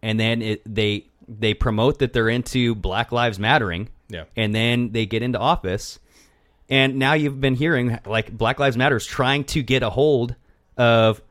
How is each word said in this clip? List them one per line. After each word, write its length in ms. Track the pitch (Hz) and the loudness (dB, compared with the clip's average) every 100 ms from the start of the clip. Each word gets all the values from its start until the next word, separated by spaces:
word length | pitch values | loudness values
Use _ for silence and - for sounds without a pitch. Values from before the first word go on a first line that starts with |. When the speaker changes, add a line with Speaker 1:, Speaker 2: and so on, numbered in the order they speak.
Speaker 1:
and 180 | 113 110 | -2 0
then 220 | 113 117 | 0 0
it, 200 | 110 107 - | -2 -6 -4
they, 400 | 107 107 104 - _ - | -2 0 0 -6 _ -20
they 280 | 107 110 | -4 -2
promote 440 | 104 - 107 120 151 | 0 0 2 2 2
that 120 | 127 | -2
they're 160 | 123 113 | 0 0
into 460 | 120 120 127 120 | 0 -2 0 0
Black 360 | 110 95 95 113 | 0 -2 -4 -2
Lives 280 | 120 120 95 | 0 -2 0
Mattering, 500 | 107 147 107 85 110 - _ | 2 2 0 -6 -8 -14 _
Speaker 2:
Yeah. 120 | 90 80 - | -16 -14 -4
Speaker 1:
And 180 | 107 | -2
then 380 | 107 113 120 120 | 0 0 0 -2
they 140 | 113 107 | -2 -2
get 160 | 110 | -2
into 160 | 120 120 | -2 -2
office, 600 | 120 175 92 95 - - _ _ _ _ _ _ _ | 0 0 0 -6 -6 -18 _ _ _ _ _ _ _
and 280 | 135 135 135 | 2 2 2
now 160 | 131 | 2
you've 260 | 156 147 135 | 2 0 0
been 140 | 135 127 | -2 0
hearing, 420 | 151 151 123 113 - | 0 0 0 -4 -4
like, 240 | 110 107 | -4 -4
Black 300 | 113 113 135 | -2 -2 2
Lives 160 | 139 120 | 0 2
Matter 200 | 131 123 | 2 2
is 100 | - | -2
trying 380 | - 131 139 | -2 0 0
to 180 | 139 - | -2 -4
get 200 | 131 131 | 0 0
a 80 | 117 | 0
hold 440 | 110 147 139 123 123 _ _ _ - | 2 2 2 0 -6 _ _ _ 2
of 440 | 120 117 113 107 - | 4 6 4 2 -6